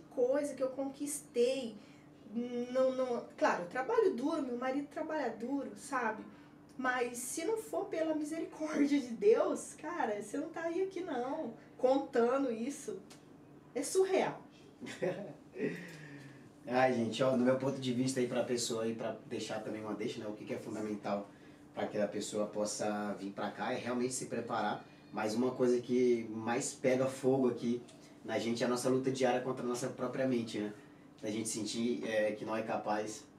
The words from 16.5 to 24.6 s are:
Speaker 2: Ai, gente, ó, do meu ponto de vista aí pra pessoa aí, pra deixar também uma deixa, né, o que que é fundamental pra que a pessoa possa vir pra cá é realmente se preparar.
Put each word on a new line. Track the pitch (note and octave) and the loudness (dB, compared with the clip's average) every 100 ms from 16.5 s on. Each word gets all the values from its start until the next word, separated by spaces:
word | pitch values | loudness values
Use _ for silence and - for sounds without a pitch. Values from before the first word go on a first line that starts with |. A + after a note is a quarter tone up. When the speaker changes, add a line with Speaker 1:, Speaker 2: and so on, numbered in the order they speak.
| - A#2+ | -14 0
Speaker 2:
Ai, | B2 C3 | 4 4
gente, | A#2 A2+ - | 4 0 2
ó, | C3 | 4
do | B2 | 6
meu | B2 C3 | 4 4
ponto | C#3 C3+ | 2 0
de | B2+ | 0
vista | A#2+ C3 B2+ | 0 0 2
aí | A#2+ | 0
pra | B2 | 0
pessoa | A#2 A#2+ - A2+ | 0 0 0 -2
aí, | A2+ A2+ | -2 -2
pra | A2+ A2 - | -4 -6 -8
deixar | A#2+ - A2 | -6 -4 -6
também | G#2+ G#2+ | -6 -6
uma | G#2+ | -6
deixa, | G2 A2+ A#2+ | -4 -4 -4
né, | G#2+ | -6
o | |
que | G#2 - | -8 -6
que | |
é | A2 | -6
fundamental | A#2+ A2 G#2+ G#2 G#2+ G2+ G2+ - - - - | -6 -6 -4 -4 -2 -2 -4 -12 -20 -20 -12
pra | - G2+ | -6 -2
que | G#2+ | 0
a | G2+ | 0
pessoa | G#2 - G#2+ G#2 | 0 -4 -2 -2
possa | G#2 G#2 - G#2+ G#2 G#2 F#2 | -2 -2 0 -2 0 -2 -4
vir | G2 | -6
pra | G#2+ G#2 | -6 -6
cá | G2+ A2 | -4 -4
é | B2+ | -2
realmente | A#2+ B2 B2+ | -2 0 0
se | - A#2+ | -2 -4
preparar. | A#2 A2+ A2+ | -4 -2 -2